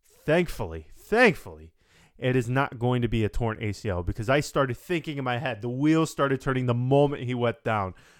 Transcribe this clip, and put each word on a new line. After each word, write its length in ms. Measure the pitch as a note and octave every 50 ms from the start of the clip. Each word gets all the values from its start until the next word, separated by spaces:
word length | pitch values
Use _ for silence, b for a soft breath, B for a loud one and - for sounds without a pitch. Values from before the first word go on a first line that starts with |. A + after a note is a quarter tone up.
| _ _ _ _ -
thankfully, 640 | D3 D#3 F3+ F3 - - - A2 E2 E2 D#2+ D#2+ - -
thankfully, 760 | - - - G3+ A#3 B3+ G#3+ C3 - - G2 D#2+ D2+ D#2 D#2+ _ b b b b b b b b
it 180 | b - B2+ B2+
is 140 | C3 A#2 A#2+
not 320 | B2 C3+ C#3 - - A2+
going 200 | A#2+ B2 B2 B2
to 40 | A#2+ A2+
be 160 | A2+ A2+ A2
a 40 | G2
torn 300 | - - A#2+ A2 A2 -
A 80 | A2 G#2
C 180 | G2 - - G#2+
L 140 | F2+ F2
because 260 | E2+ F#2+ - - G#2+ B2
I 120 | C3+ D3+
started 360 | C#3 - - D3+ C#3 C3 A#2
thinking 420 | - - - F3+ D#3+ - E3 D3 C#3
in 60 | C3
my 140 | B2+ B2 A#2+
head, 240 | D#3 C3 A#2 G2+
the 60 | A2 A#2+
wheels 420 | B2 C3 D3 D#3 D#3+ D#3+ D#3+ D3+
started 300 | - - C#3+ C#3 C#3 C3
turning 260 | - C#3+ C3 C3 B2+
the 80 | B2 A#2
moment 480 | A#2+ B2 B2+ C#3 C#3+ D3 C#3+ C#3+ -
he 120 | B2 A#2+ B2+
went 280 | A#2+ A#2+ A#2 A2+ -
down. 320 | - A#2 A2 G#2+ G2 F#2 F2+ B B B B